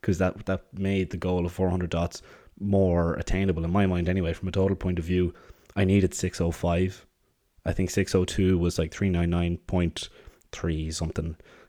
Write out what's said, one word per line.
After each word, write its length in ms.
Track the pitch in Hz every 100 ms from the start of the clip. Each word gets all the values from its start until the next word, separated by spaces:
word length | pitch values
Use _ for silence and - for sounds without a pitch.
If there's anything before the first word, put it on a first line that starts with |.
'cause 160 | - 87
that, 300 | 92 - -
that 180 | 95 -
made 380 | - 98 98 92
the 60 | 90
goal 280 | 90 90 87
of 60 |
four 160 | - 92
hundred 220 | 90 87
dots 320 | 85 85 - - - - -
more 540 | 101 98 95 87 85
attainable 500 | 80 85 92 98 82
in 80 | 82
my 140 | 95 98
mind 240 | 90 87
anyway. 240 | 92 85
From 140 | 82 90
a 40 |
total 240 | 90 95 95
point 240 | 92 87
of 60 | 82
view, 280 | 90 90 - - - _ -
I 80 | 95
needed 280 | 101 92
six 280 | - 92 -
oh 100 | 85
five. 540 | 82 92 85 92 - - _ _ _ _ _ -
I 60 |
think 180 | 87 92
six 220 | - 95
oh 120 | 95 92
two 320 | - 92 92
was, 200 | 87 -
like, 140 | 85
three 160 | - 101
nine 200 | 87 87
nine 280 | 87 87 87
point 520 | - 92 85 - - - - - _
three 400 | - 87 78 78
something. 460 | 80 80 - 80 82 - -